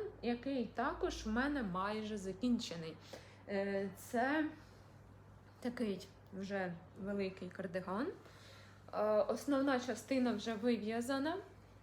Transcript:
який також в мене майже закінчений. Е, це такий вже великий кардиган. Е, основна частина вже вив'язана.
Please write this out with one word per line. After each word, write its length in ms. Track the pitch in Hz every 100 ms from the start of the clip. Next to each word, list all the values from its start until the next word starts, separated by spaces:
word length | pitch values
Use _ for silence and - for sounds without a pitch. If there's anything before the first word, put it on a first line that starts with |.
| 415 -
який 440 | 226 240 269 269 208
також 600 | - 277 349 339 - 220
в 40 |
мене 340 | 226 285 285
майже 540 | 202 180 202 220 214 214
закінчений. 800 | 190 185 247 226 - 170 160 160 - - - - -
Е, 400 | 202 202 196 196 -
це 480 | - 233 262 311 311 - - - - - - - - - - -
такий 480 | 247 240 220 185 - - -
вже 400 | 190 196 196 185 170 - -
великий 480 | 196 202 190 190 180
кардиган. 580 | - 185 180 180 202 339
Е, 960 | - - - - - - - - - 214 214
основна 580 | - 240 - 269 277 254
частина 540 | 247 220 - 269 247
вже 200 | 208 233
вив'язана. 840 | 208 247 220 208 226 240 269 302 381 - - - -